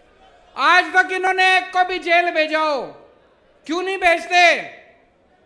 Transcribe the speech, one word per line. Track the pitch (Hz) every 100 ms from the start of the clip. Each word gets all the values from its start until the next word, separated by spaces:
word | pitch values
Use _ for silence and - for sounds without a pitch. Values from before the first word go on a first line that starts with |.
| _ _ _ _ _ -
आज | 285 359 330 370
तक | 370
इन्होंने | 370 370 370 370 370
एक |
को | 370 370
भी | 370 370
जेल | 339 339 349
भेजा | 320 311 311
हो, | 311 277 175 - - _ _ _ _ _ -
क्यों | 330
नहीं | 370 381
भेजते? | 370 339 - 359 339 262 - - - _ _ _ _ _